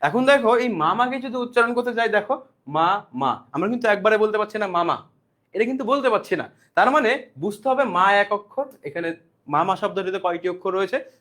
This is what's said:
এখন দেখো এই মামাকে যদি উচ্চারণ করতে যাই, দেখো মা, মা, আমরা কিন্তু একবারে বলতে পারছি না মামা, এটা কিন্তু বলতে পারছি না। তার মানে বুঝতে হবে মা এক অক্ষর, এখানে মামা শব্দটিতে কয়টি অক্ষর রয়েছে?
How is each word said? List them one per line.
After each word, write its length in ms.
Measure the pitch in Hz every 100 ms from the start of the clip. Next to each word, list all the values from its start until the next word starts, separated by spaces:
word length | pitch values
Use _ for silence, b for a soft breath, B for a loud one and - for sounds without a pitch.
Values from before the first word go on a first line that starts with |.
এখন 200 | 143 185 262
দেখো 240 | 277 233 240
এই 120 | 247 196
মামাকে 340 | 156 196 247 269
যদি 120 | 262 247
উচ্চারণ 340 | 240 247 233
করতে 180 | 240 240
যাই, 140 | 226 226
দেখো 260 | 208 208 262 - _ -
মা, 200 | 147 165 196 208
মা, 180 | 127 135 113 -
আমরা 160 | 139 185
কিন্তু 180 | 240 233
একবারে 280 | 202 190 214
বলতে 180 | 214 214
পারছি 180 | 214 214
না 80 | 202
মামা, 300 | 175 170 139 - _ _ _ _
এটা 100 | 180
কিন্তু 200 | 220 262
বলতে 240 | 240 277 262
পারছি 240 | 214 - 175
না। 100 | 127 b b
তার 140 | - 202
মানে 200 | 285 247 254 - -
বুঝতে 280 | 165 208 -
হবে 160 | 262 269 175
মা 100 | 190
এক 180 | 202 202
অক্ষর, 340 | 208 - - 277 -
এখানে 240 | 151 147 165 165 _ _ _
মামা 260 | 147 175 185
শব্দটিতে 420 | 208 180 185 190
কয়টি 280 | 185 170 180
অক্ষর 240 | 180 190
রয়েছে? 240 | 185 190 254 262 b